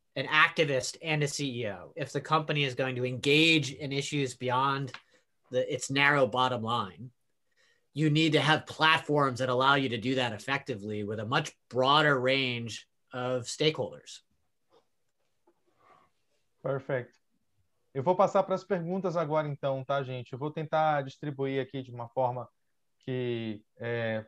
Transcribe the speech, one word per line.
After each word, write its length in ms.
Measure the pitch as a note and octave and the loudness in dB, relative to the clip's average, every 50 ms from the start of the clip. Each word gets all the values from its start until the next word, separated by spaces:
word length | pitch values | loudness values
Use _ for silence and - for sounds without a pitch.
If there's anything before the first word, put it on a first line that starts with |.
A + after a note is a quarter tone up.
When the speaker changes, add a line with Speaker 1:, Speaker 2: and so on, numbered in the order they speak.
| _ _ _ | _ _ _
Speaker 1:
an 100 | C#3 C3+ | -8 -4
activist 680 | - D#3 D#3 D#3+ E3 - - D#3+ C#3+ C#3 B2+ B2 - - - - | 0 4 4 4 4 4 2 2 2 2 0 -2 -2 -6 -8 -4
and 200 | D#3+ D#3 D3+ D3 | -2 0 0 0
a 60 | C#3+ | 0
C 340 | - - C#3+ C3+ B2 A#2+ A2+ | -2 -4 -6 -4 -4 -4 -6
E 60 | G#2 | -6
O, 240 | G2 F2+ E2+ - - | -6 -8 -12 -14 -12
if 160 | E3 C#3+ - | -10 -10 -6
the 100 | - C#3+ | -6 -6
company 440 | - - D#3 D#3+ D3+ D#3+ D3+ D3 C#3+ | -2 0 0 0 2 0 -2 -2 -2
is 100 | C3+ B2 | -2 -2
going 220 | - C3+ C3 B2+ | -2 -4 -2 -2
to 100 | B2 B2 | -2 -4
engage 680 | B2+ B2+ A#2+ - C#3+ C#3+ D3+ E3 E3 D#3+ D#3 C3+ B2+ - | -4 -4 0 2 4 6 6 6 6 6 4 2 0 -4
in 180 | - D3+ C3+ C#3 | -8 -8 -6 -4
issues 420 | C#3 C#3+ - D3+ D3 C3+ B2 A#2+ | -4 -4 -4 -2 -2 -2 -4 -4
beyond 580 | - B2 B2 B2 B2+ C3+ C#3 C#3 C#3 C#3 A#2+ - - - _ _ _ _ _ _ _ _ _ | -6 -4 -2 0 0 0 0 0 -2 -4 -8 -10 -14 -18 _ _ _ _ _ _ _ _ _
the, 220 | B2+ B2+ B2+ B2+ D3 | -2 -2 -2 -2 -4
its 180 | A#2+ - - | -6 -6 -2
narrow 360 | C3+ C#3 C#3+ C#3+ D3 C#3+ C3+ | 0 4 4 4 6 4 4
bottom 360 | A2+ A2+ B2+ B2+ B2+ B2+ A#2 A2 | 2 2 2 0 0 0 -2 -2
line, 480 | A2 A#2+ A#2 G#2 F#2 F2+ G2 A#2 C3 - _ _ _ _ _ _ _ _ _ _ _ _ _ _ _ - | -2 -2 -2 -4 -4 -8 -14 -16 -18 -18 _ _ _ _ _ _ _ _ _ _ _ _ _ _ _ -4
you 160 | C#3 D#3 D#3 | 0 0 2
need 220 | D3 D#3 D#3+ D#3+ D#3 | 4 4 4 4 4
to 80 | D3 | 4
have 260 | C3 D#3 D#3 - - | 4 4 4 2 0
platforms 720 | - - - D#3 D#3+ D#3+ D#3 - - D3 D3 C#3 C3+ B2 A#2+ | -4 -2 4 6 6 6 4 2 0 2 2 2 2 0 -2
that 100 | C3 B2+ | -2 0
allow 260 | B2+ B2+ C3 C3+ C#3 | 2 2 4 4 4
you 140 | C#3+ C3+ B2 | 4 2 0
to 80 | A#2 A2+ | -2 -2
do 180 | G2 B2+ C3+ | -2 -2 0
that 160 | C3 B2 A#2 G#2+ | 0 0 -2 -4
effectively 720 | G2+ - - C#3 C#3 - - B2 G2+ G2 G#2+ G#2+ G#2 G#2 | -6 -4 -4 -4 -4 -4 -6 -8 -8 -6 -6 -6 -6 -6
with 160 | G2+ A2 A2 | -6 -6 -6
a 40 | G#2+ | -4
much 280 | A2 C3+ D#3 D3+ - - _ _ - | -2 0 0 0 -2 -8 _ _ -4
broader 500 | A2+ B2 B2+ C3+ C#3+ D#3 D#3 D3 C#3 B2+ | 0 2 4 6 6 6 6 4 4 2
range 720 | B2 C3 C3+ C3+ C3+ B2+ A#2+ A#2 A#2 A2 A2 - - _ _ _ _ _ - | 2 2 2 2 0 -2 -2 -4 -6 -8 -10 -12 -14 _ _ _ _ _ -8
of 320 | B2+ B2 B2+ B2+ B2+ A#2 | -6 -4 -2 -2 -4 -4
stakeholders. 760 | - - - D3+ D#3 D#3 - A2+ - - - - - - - - _ _ _ _ _ _ _ _ _ _ _ _ _ _ _ _ _ _ _ _ _ _ _ _ _ _ _ _ _ _ _ _ _ - _ _ _ _ _ _ _ _ _ _ _ _ _ - | -6 -4 0 0 0 0 0 -4 -6 -8 -12 -18 -20 -20 -20 -20 _ _ _ _ _ _ _ _ _ _ _ _ _ _ _ _ _ _ _ _ _ _ _ _ _ _ _ _ _ _ _ _ _ -20 _ _ _ _ _ _ _ _ _ _ _ _ _ -6
Speaker 2:
Perfect. 540 | C#3 C#3 C3+ - - C#3 B2+ A#2+ - _ _ _ _ _ _ _ _ _ _ _ _ _ _ _ _ - | -4 -4 -4 -4 -4 -4 -4 -4 -8 _ _ _ _ _ _ _ _ _ _ _ _ _ _ _ _ -8
Eu 60 | C#3 B2 | -2 0
vou 120 | F3 F3+ | 2 4
passar 280 | G3+ G3 F3+ G3 G3 F#3+ | 4 4 4 4 2 2
para 120 | - F#3+ | 2 -2
as 80 | F3+ - | -4 -2
perguntas 540 | - G3+ F3 E3 E3+ F#3 G3 F#3 F#3 E3 | -2 -2 -2 -2 -2 -4 -2 -2 -2 -2
agora, 320 | F3 D#3+ C#3+ D#3 D#3 D3+ D3 | -2 -2 0 0 0 0 -2
então, 340 | C#3+ - - C#3 C3+ C3+ C3 | -4 -4 -2 -2 -2 -2 -2
tá, 200 | - C#3 C#3 C#3 | -2 -2 -2 -2
gente? 280 | B2+ C3 B2 A#2 - - | -4 -6 -8 -10 -10 -10
Eu 40 | A#2+ | -8
vou 120 | C#3+ D#3 | -8 -6
tentar 500 | D3+ E3 D#3 D3 - D#3 D#3 D#3 D3+ C#3+ | -6 -6 -6 -2 0 2 2 2 2 0
distribuir 640 | C3+ C3+ - - - D3 C3+ C3 C#3 C3+ C3+ C3+ B2+ | -2 -4 -8 -10 -8 -8 -4 -4 -4 -2 -2 -2 -2
aqui 200 | C3 - C3+ B2+ | -4 -6 -10 -10
de 80 | A#2+ | -10
uma 200 | A#2+ A#2+ A#2 A#2+ | -10 -12 -12 -6
forma 360 | - C3+ C3 A#2+ B2+ B2 A#2 - _ _ _ _ _ _ _ _ _ _ | -2 0 0 0 -2 -4 -10 -12 _ _ _ _ _ _ _ _ _ _
que, 640 | _ C3 B2+ B2+ B2 A#2+ A#2+ A#2 A2+ A2 G#2 G2+ - _ _ - | _ -6 -6 -4 -2 -2 -4 -4 -4 -6 -8 -10 -12 _ _ -10
é, 420 | A#2 A#2 A#2+ A#2 A#2 A2+ A2 A2 A2 | -6 -6 -4 -2 -2 -2 -2 -4 -6